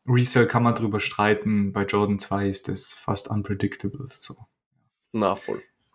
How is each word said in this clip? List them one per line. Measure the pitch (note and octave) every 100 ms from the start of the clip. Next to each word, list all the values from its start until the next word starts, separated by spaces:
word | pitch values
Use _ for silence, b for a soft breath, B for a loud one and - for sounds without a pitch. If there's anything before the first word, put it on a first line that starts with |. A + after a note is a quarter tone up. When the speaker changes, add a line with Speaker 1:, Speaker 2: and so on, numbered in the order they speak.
| -
Speaker 1:
Resale | B2 B2 B2 A#2
kann | A#2+
man | A#2+
drüber | A2+ A2+ G#2
streiten. | - - G#2 G#2 G#2+ G#2 G2
Bei | G2+ G2
Jordan | G#2 G2+ G2+
zwei | - G2 G2+
ist | F#2+ -
es | G2 -
fast | - - G#2 -
unpredictable, | G#2+ G2 G2 G2+ - G2 - -
so. | - - - - _ _ _ _ _ _
Speaker 2:
Na, | A2+ G2
voll. | G2 - - - _ _